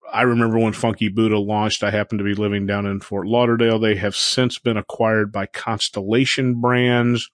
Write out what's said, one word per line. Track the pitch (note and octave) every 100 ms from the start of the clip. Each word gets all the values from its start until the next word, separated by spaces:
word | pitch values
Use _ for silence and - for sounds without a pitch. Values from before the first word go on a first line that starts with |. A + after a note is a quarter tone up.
| -
I | G#2
remember | B2 A#2+ A#2 A2+
when | A2+
Funky | G2+ A#2+ G2+ G#2+
Buddha | G2+ A2+ G#2+
launched, | G2+ G#2+ G#2+ -
I | G#2
happened | G#2 G#2 G#2+
to |
be | G2+ G2+
living | G#2 G2+
down | G2 G2+ G2+
in | G2
Fort | - G2+ F#2
Lauderdale. | A#2+ A#2+ A#2 A#2 A2
They | A2 G2+
have | G2+
since | - - - B2+ -
been | B2 G#2+
acquired | G2 - A2 A2 G#2
by | G#2 G2
Constellation | - - G#2+ - - G2 A#2 C3+ - B2+ A#2+
Brands | B2 B2 B2 B2 A#2+ A#2+ -